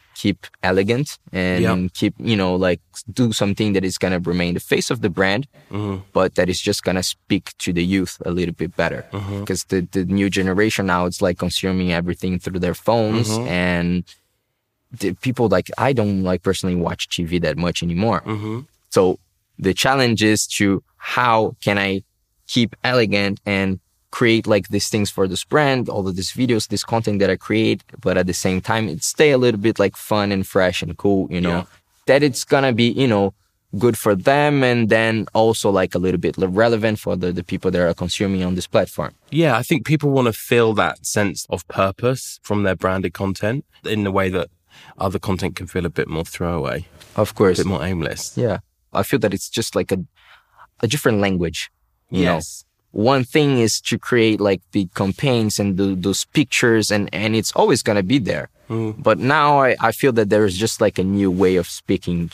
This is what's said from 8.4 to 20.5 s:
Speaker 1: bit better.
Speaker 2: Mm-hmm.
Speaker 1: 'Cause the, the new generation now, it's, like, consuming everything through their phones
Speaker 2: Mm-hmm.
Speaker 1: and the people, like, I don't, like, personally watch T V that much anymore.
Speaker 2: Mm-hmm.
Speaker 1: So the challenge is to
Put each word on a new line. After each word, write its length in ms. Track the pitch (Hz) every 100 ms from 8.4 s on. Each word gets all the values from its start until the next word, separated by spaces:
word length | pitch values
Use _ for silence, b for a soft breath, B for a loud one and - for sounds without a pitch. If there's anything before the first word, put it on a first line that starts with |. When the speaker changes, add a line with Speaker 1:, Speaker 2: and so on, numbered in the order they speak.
| 87
Speaker 1:
bit 220 | 82 76 -
better. 280 | 82 71 -
Speaker 2:
Mm-hmm. 320 | 98 98 101
Speaker 1:
'Cause 220 | 101 95 -
the, 200 | 95 87
the 140 | 98 90
new 240 | 98 98
generation 560 | 95 92 92 110 - 98
now, 200 | 90 90
it's, 160 | -
like, 160 | 95 87
consuming 540 | 90 - 95 92 90
everything 480 | 85 87 85 92 90
through 200 | - 92
their 140 | 90
phones 540 | 85 - 117 107 110 107
Speaker 2:
Mm-hmm. 180 | 110 120
Speaker 1:
and 540 | 90 90 87 87 90 - B _ _ _ _ _ _ _ 117
the 160 | 101 95
people, 340 | 131 123 113
like, 200 | 92 - -
I 140 | 117
don't, 320 | 131 104 98
like, 180 | 92 90
personally 340 | - 92 92 90
watch 340 | 82 87 -
T 160 | - 82
V 120 | 90
that 180 | 82 71
much 260 | 87 -
anymore. 380 | 85 85 113 92 -
Speaker 2:
Mm-hmm. 340 | 107 107 113 143 _ _
Speaker 1:
So 280 | - 92 - _ _ _ -
the 140 | 95
challenge 500 | 90 135 135 123 107
is 240 | 107 107
to 360 | -